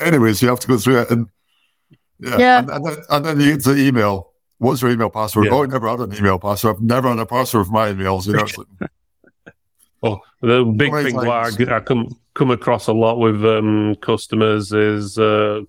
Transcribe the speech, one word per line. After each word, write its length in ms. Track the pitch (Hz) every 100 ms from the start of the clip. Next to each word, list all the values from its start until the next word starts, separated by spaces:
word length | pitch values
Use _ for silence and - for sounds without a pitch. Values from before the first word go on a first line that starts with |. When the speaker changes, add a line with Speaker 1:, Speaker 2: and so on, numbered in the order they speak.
Speaker 1:
anyway, 320 | 160 151 113
so 140 | 101 123
you 40 |
have 100 | 123
to 80 | -
go 100 | 127
through 240 | 120 127
it. 80 | 117
And, 160 | 117 117 _ _ _ _ _ _ _ _ -
yeah. 200 | 123 214
Speaker 2:
Yeah. 200 | 247 247
Speaker 1:
And, 120 | 240
and 140 | 147 160
then, 100 | 151 -
and 160 | 147
then 160 | 156 147
you 120 | 143
get 100 | 147
to 120 | 127
the 80 | 139 135
email. 440 | 123 104 95 - _ _ -
"What's 220 | 120 135
your 120 | 123
email 180 | 117 107
password?" 360 | 107 107 107 107
Speaker 3:
Yeah. 80 |
Speaker 1:
"Oh, 100 | 127
I 20 | 139
never 220 | 131 113
had 100 | 120
an 160 | 110
email 240 | 104 101 92
password. 380 | 101 101 110 101
I've 60 |
never 260 | 113 123 127
had 100 | 113
a 80 | 113
password 400 | 123 123 113 92
for 60 |
my 200 | 110 107
emails." 360 | 95 95 95 95
You 60 |
know, 100 | 107
it's 120 | 107 -
like 120 | - 95 - _ _ _ _ _ - _ _ _ _ _
Speaker 3:
Well, 220 | 113 101 - _
the 240 | 120 123
big 260 | 117 107 143
Speaker 1:
Always 160 | 151 139
Speaker 3:
thing 100 | 123
Speaker 1:
like 100 | 120
Speaker 3:
what 420 | 117 117 104 127
I, 60 | 113
I 40 |
come, 360 | - 123 123 - _
come 160 | - 131
across 380 | 120 - 117 -
a 40 |
lot 260 | 110 113 120
with, 260 | 113 104
um, 500 | 110 110 110 107 107 104
customers 720 | - 113 - 110 110 107 98
is, 440 | 107 107 104 101 107
uh, 440 | 107 107 107 107